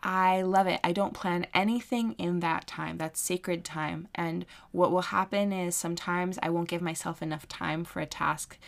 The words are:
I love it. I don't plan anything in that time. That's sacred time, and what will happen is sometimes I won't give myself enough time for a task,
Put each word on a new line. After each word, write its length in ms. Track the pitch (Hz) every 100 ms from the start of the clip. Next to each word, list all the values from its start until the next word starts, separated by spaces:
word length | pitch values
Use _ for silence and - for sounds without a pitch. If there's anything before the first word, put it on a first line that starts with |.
I 380 | 196 185 185 185
love 260 | 185 190 190
it. 100 | -
I 80 | 175
don't 220 | 175 202
plan 340 | - 185 175 175
anything 600 | - 202 240 - 240 226
in 260 | - 180 175
that 280 | 170 160 -
time. 300 | - 156 165
That's 220 | 160 -
sacred 440 | - 180 185 175
time, 420 | 175 160 156 160 175
and 320 | - 170 170 175 - -
what 220 | 180 180
will 100 | 180
happen 500 | 185 202 190 202 202
is 220 | 190 175
sometimes 640 | 175 170 170 - 175 180 185
I 60 | 165
won't 180 | 170 170
give 140 | 175
myself 400 | 175 165 170 165
enough 260 | 160 156 -
time 340 | - - 156
for 160 | 170 -
a 80 | 151
task, 500 | - 151 151 - -